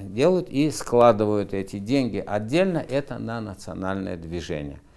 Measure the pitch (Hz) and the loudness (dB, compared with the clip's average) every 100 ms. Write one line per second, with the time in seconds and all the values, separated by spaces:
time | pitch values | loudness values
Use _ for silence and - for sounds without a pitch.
0 | 95 104 156 185 - 135 151 - - 120 | -8 2 4 4 0 0 0 0 2 6
1 | 120 104 107 104 98 98 95 101 98 139 | 8 8 4 2 0 -4 -4 -8 -2 0
2 | 123 98 - 104 110 156 190 165 - 131 | 0 -2 -4 -4 0 2 2 0 -2 -4
3 | 143 113 113 117 104 95 - 90 92 98 | -4 -8 -6 -6 -8 -10 -10 -6 -4 -4
4 | 95 90 82 85 80 78 73 71 - | -4 -8 -8 -8 -4 -6 -6 -12 -18